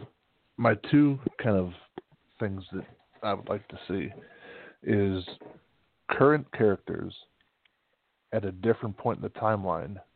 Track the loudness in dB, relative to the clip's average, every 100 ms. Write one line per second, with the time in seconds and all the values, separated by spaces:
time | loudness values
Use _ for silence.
0 | -14 _ _ _ _ 0 2 2 4 6
1 | 6 2 -4 -2 2 2 0 -6 -18 -18
2 | -18 _ _ -8 -6 -6 -8 -10 -10 -16
3 | _ _ -4 -4 -4 -6 -6 -14 -6 -4
4 | -6 -10 -20 -20 -20 -20 -20 -8 0 2
5 | 2 0 -6 -14 -18 -20 _ _ _ _
6 | -4 4 6 4 0 2 2 2 -2 -8
7 | -8 -12 -20 _ _ _ _ _ _ _
8 | _ _ _ -4 -4 0 0 2 -2 -4
9 | -4 -2 -6 -2 0 2 0 -2 -4 -12
10 | -16